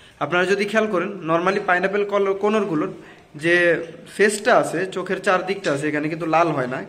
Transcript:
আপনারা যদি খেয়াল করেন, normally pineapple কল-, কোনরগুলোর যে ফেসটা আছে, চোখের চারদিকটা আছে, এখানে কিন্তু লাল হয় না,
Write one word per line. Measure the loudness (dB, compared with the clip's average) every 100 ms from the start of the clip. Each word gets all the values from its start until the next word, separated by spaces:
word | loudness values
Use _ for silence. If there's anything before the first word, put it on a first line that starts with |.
| -18 -8
আপনারা | -2 0 2
যদি | 0 0
খেয়াল | 0 0
করেন, | 0 -4 -6 -2
normally | 0 2 0 0
pineapple | 0 2 -2 0
কল-, | 0 0
কোনরগুলোর | 0 0 0 0 -2 -4 -8 -18 -20 -20 -6
যে | 2 4 4 2 -2 -14 -10 2
ফেসটা | 2 2 4 4
আছে, | 4 -2 -4
চোখের | -6 -6 -4
চারদিকটা | 0 0 0 -4 -2
আছে, | -2 -2
এখানে | -2 -4
কিন্তু | -6 0
লাল | 2 2
হয় | 0 -2
না, | -6